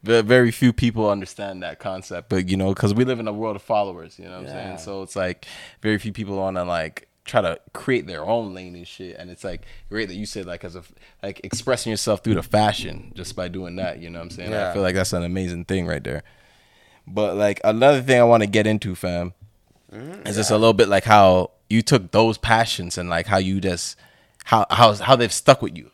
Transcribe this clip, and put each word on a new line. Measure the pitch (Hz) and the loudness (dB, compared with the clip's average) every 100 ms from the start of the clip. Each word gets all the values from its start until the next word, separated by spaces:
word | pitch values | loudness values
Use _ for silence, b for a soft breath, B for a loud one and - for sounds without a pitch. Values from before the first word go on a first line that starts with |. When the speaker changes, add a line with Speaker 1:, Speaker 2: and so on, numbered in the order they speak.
Speaker 1:
Ve-, | 101 113 | 2 2
very | 107 127 120 | 6 6 6
few | 110 127 | 4 2
people | 113 120 110 107 | 4 0 0 -2
understand | 101 95 - 101 95 | -2 -6 -10 -12 -10
that | 90 73 | -12 -10
concept, | 101 92 95 90 - | -10 -10 -10 -14 -4
but, | 95 92 | -4 -2
you | 95 | -2
know, | 95 | -2
'cause | 98 104 | 0 0
we | 104 | 2
live | 127 123 | 0 0
in | 110 | -6
a | |
world | 104 110 101 | -6 -6 -8
of | |
followers, | _ 110 101 87 82 - | _ -2 -2 -8 -18 -20
you | 90 | -18
know | |
what | 90 | -16
I'm | 135 | -14
saying? | 143 98 | -14 -14
Speaker 2:
Yeah. | 85 | -14
Speaker 1:
So | 82 98 | -12 -12
it's | 95 - | -10 -6
like, | 92 90 - B B B | -4 -6 -14 B B B
very | 107 104 | -2 -2
few | 110 | -2
people | 101 104 98 | -8 -8 -4
wanna, | 95 95 | -4 -4
like, | 90 87 80 - _ _ | -4 -4 -4 -10 _ _
try | - 120 | -2 0
to | 92 82 _ | 0 -4 _
create | - - 127 78 | -12 -2 -2 -2
their | 85 | -10
own | 78 117 107 | -2 -2 -4
lane | 92 90 87 | -10 -16 -16
and | 85 | -18
shit. | - 92 - | -16 -16 -16
And | 90 | -18
it's | 87 | -14
like, | 101 87 - b b | -12 -12 -12 b b
great | 104 107 | -8 -8
that | |
you | 92 | -8
said, | 104 110 90 | -10 -10 -12
like, | 87 | -12
as | 92 85 | -14 -16
a | |
f-, | 85 _ b b | -20 _ b b
like, | 98 95 | -14 -12
expressing | 98 113 113 127 - | -10 -8 -2 -2 -2
yourself | 107 - 101 | -4 -2 -2
through | - 98 | 0 -2
the | |
fashion | - 104 107 101 87 80 - - | 0 2 2 0 -8 -12 -16 -14
just | 87 | -14
by | - 90 | -8 -8
doing | 87 92 | -8 -10
that, | 87 92 76 | -8 -8 -8
you | 85 | -14
know | 85 | -14
what | 85 | -14
I'm | |
saying? | 92 90 | -12 -8
I | 107 | -4
Speaker 2:
Yeah. | 95 | -4
Speaker 1:
feel | 87 | -2
like | 95 | 0
that's | 92 92 | 0 0
an | 92 | -2
amazing | 87 95 92 87 | -2 -4 -4 -6
thing | 87 95 | -4 -4
right | 85 76 | -2 -4
there. | 60 71 - b b b b b b b | -6 -10 -10 b b b b b b b
But, | - 92 104 92 | -10 -2 -2 2
like, | 104 101 | 0 2
another | - 110 131 147 | 0 4 4 4
thing | 135 127 | 4 6
I | |
wanna | 120 117 104 | 8 6 4
get | 104 107 | 2 2
into, | 107 101 | 0 -2
fam, | 90 92 87 90 - - _ _ _ _ | -6 -6 -4 -6 -10 -20 _ _ _ _
Speaker 2:
Mm-hmm, | 104 135 175 - | -18 -18 -14 -8
Speaker 1:
is | 101 | -4
just | 107 | 0
Speaker 2:
yeah. | 107 | 4
Speaker 1:
a | |
little | 107 | 4
bit, | 98 107 | 6 4
like, | 98 | 4
how | 113 107 98 92 90 _ _ | 6 8 10 6 2 _ _
you | 110 | -2
took | 110 131 92 | 2 0 2
those | 101 113 107 | 2 2 2
passions | - 113 113 - 90 90 | 2 2 2 -2 -8 -8
and, | 87 | -4
like, | 85 85 | -4 4
how | 98 | 4
you | 95 95 | 4 -2
just, | 92 87 - - b b b b | -2 -4 -6 -12 b b b b
how, | - 113 104 | 0 0 2
how, | - 120 | 6 6
how | 104 110 131 | 6 4 4
they've | 117 | 4
stuck | - - 135 | 0 4 4
with | 107 - | 2 -10
you | 58 | -20